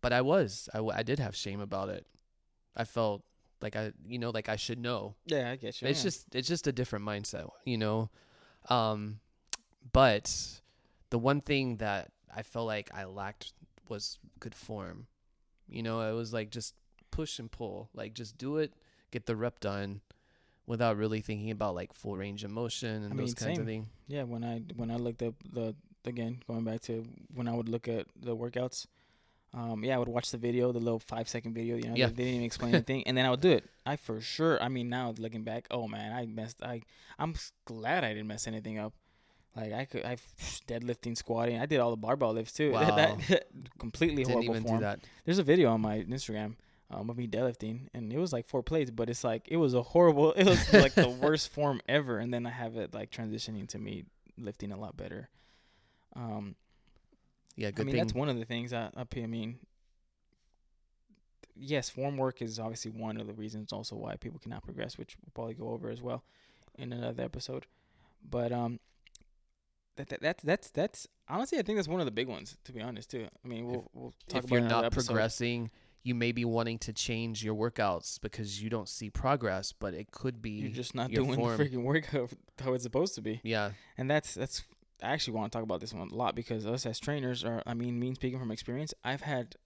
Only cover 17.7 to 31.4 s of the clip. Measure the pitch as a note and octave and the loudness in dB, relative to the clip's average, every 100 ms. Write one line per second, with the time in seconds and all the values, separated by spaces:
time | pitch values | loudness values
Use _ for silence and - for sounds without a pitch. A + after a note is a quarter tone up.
17.7 | F#2+ A2 - G#2+ A2 A2+ A2+ C3 D3+ D3+ | -8 -12 -12 -12 -10 -14 -8 -2 0 -2
18.7 | _ _ _ _ B2 - A2 A#2+ - G2+ | _ _ _ _ -8 -2 -2 -2 -2 -4
19.7 | G2+ G2 G2+ _ - _ _ _ _ - | -2 -4 -8 _ -20 _ _ _ _ -6
20.7 | A#2 A#2 G#2 G#2+ A2 G#2+ G#2 G#2+ G#2 G#2 | 2 4 4 2 0 -2 -4 -4 0 -2
21.7 | F2+ F2+ - G2+ G2 G2 G2+ G2+ G#2+ A#2 | -2 -6 -8 -8 -6 -6 -6 -8 -4 -4
22.7 | - A#2+ G#2+ G#2 C3+ B2 A#2+ A2+ A2+ A2 | -4 -4 -4 -4 -4 -4 -2 -2 -2 -2
23.7 | A2 A2 - - C#3+ B2 A#2 A#2 A#2 G#2 | -4 -8 -14 -10 -8 -6 -6 -4 -6 -8
24.7 | A#2 A2+ A#2 A#2+ A#2 A#2 A2+ - B2 A2+ | -6 -4 -2 -4 -2 -4 -4 -10 -6 -4
25.7 | A2 _ - - A#2+ A2+ A#2+ - A#2 A2+ | -6 _ -12 -8 -4 -4 -6 -6 -4 -2
26.7 | A2+ - A2+ A2+ C3 - B2 A#2 A#2 A2+ | -4 -4 -6 -6 -14 -14 -6 -2 -2 0
27.7 | A#2 - A2+ - - B2 A2+ A#2+ B2 B2+ | -2 -2 -4 -4 -10 -6 -4 -2 -2 -2
28.7 | - - _ _ _ _ _ _ A#2+ A#2 | -4 -10 _ _ _ _ _ _ -8 -4
29.7 | A2 A#2 C3 A#2+ A#2+ - A#2+ A#2+ A#2+ B2 | -2 0 2 2 0 -2 -2 0 4 4
30.7 | A#2+ A#2 A2+ - A#2 A2+ B2 | 4 0 0 -2 -6 -4 -6